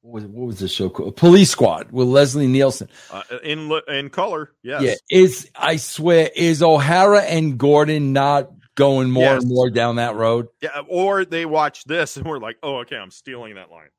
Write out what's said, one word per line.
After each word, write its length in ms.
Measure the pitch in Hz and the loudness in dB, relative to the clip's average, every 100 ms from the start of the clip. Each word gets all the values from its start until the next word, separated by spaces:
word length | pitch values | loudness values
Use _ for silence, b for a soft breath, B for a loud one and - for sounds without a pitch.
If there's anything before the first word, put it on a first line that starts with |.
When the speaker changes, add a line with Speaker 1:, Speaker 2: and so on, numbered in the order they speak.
Speaker 1:
what 200 | 117 117 | _ -16
was, 20 | |
what 220 | 104 110 127 | -16 -12 -12
was 120 | 95 | -8
the 100 | 95 | -8
show 220 | - 92 | -6 -6
called? 260 | - 95 - | -6 -10 4
Police 340 | 175 185 190 | 8 10 8
Squad 400 | - 113 82 - | 4 0 0 -8
with 180 | 123 127 | -4 2
Leslie 380 | 135 143 139 135 | 4 2 0 0
Nielsen. 420 | 131 135 127 - b b | 2 0 -2 -14 b b
Speaker 2:
Uh, 120 | 98 - 123 | -18 -14 -14
in, 280 | 156 156 151 156 - | -10 -10 -6 -8 -6
in 220 | 139 139 | -10 -8
color, 420 | - 196 160 151 _ | -6 -6 -6 -12 _
yes. 200 | 120 143 | -12 -4
Speaker 1:
Yeah, 120 | 135 107 _ | -4 -4 _
is, 400 | 185 185 - - | 4 4 2 -16
I 220 | - 151 165 | -6 -4 -4
swear, 540 | - - 165 170 156 | -8 -6 0 2 2
is 280 | - 170 156 | -2 -2 2
O'Hara 600 | 165 156 139 175 202 208 | 2 2 2 2 4 4
and 340 | 156 165 156 127 | 2 -2 -2 -2
Gordon 540 | 143 147 151 151 139 | 2 2 2 -2 -2
not 380 | 135 139 143 139 _ _ | 0 0 0 -4 _ _
going 360 | - 139 135 127 | 0 2 2 0
more 120 | 127 | 2
Speaker 2:
Yes. 180 | 131 131 | 2 2
Speaker 1:
and 80 | 123 | 0
more 180 | 123 127 | 0 0
down 260 | 120 117 117 | 0 -2 -2
that 180 | 117 | -6
road? 340 | 107 113 117 120 _ | -2 -2 -2 -4 _
Speaker 2:
Yeah, 220 | 151 143 143 | -10 -10 -8
or 360 | 180 190 196 | -4 -2 -2
they 220 | 185 165 165 | -4 -6 -4
watch 380 | 156 151 - | -2 -2 -6
this 320 | 135 165 156 139 | -8 -6 -6 -8
and 80 | 135 | -10
we're 120 | 147 | -10
like, 180 | 110 117 | -12 -12
"Oh, 160 | 151 135 | -10 -10
okay, 160 | 120 127 | -10 -16
I'm 140 | 95 | -16
stealing 420 | - - 123 113 | -20 -20 -18 -18
that 160 | 98 87 | -20 -20
line. 180 | 85 76 | -20 _